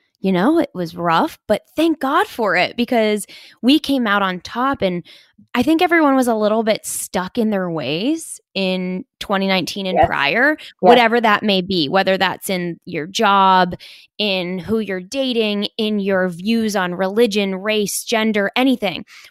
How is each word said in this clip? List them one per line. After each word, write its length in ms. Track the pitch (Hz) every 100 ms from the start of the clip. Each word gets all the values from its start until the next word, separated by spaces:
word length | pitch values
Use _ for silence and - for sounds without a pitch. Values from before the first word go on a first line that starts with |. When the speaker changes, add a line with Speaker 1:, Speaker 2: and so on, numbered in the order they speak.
| _ _
Speaker 1:
you 140 | 190
know, 260 | 180 226 330
it 120 | -
was 220 | 180 165 175
rough, 420 | 170 165 311 - -
but 160 | 208 _ -
thank 240 | 330 294
God 260 | 262 320 -
for 300 | - 208 175
it, 200 | 165 -
because 500 | 233 240 214 214 - - - -
we 160 | 233 302
came 280 | - 277 220
out 160 | 202
on 180 | 190 180
top. 400 | - 233 262 277
And 220 | 190 175 - - _ _ _
I 80 | 240
think 200 | 247 320
everyone 340 | 349 339 285 262
was 100 | 247
a 80 |
little 280 | 220 208 220
bit 240 | 220 202 -
stuck 500 | - - 196 185 -
in 120 | 220
their 200 | 196 180
ways 720 | 160 127 160 247 320 - - _
in 500 | 196 190 185 185 185 - _
twenty 260 | - 196 190
nineteen 400 | 190 143 208 190
and 120 | 165
Speaker 2:
Yes. 80 | 170
Speaker 1:
prior, 500 | 147 143 202 285 311
Speaker 2:
Yes. 140 | - -
Speaker 1:
whatever 400 | 185 247 226 233
that 220 | 220 208
may 180 | 214 190
be, 300 | 180 185 139
whether 260 | 190 190 190
that's 320 | 185 - -
in 320 | 185 175 170 -
your 200 | 165 165
job, 680 | 196 208 196 190 185 180 175 - - _ -
in 420 | 208 185 175 185
who 200 | 165 226
you're 220 | 196 185
dating, 680 | 185 269 262 233 214 202 208 -
in 220 | 214 208
your 280 | 196 185 185
views 440 | 170 202 226 220
on 200 | 196 180
religion, 600 | 175 190 208 240 208 196
race, 480 | 185 208 214 202 -
gender, 480 | - 220 220 208 196 240
anything. 480 | 269 247 196 151 - - -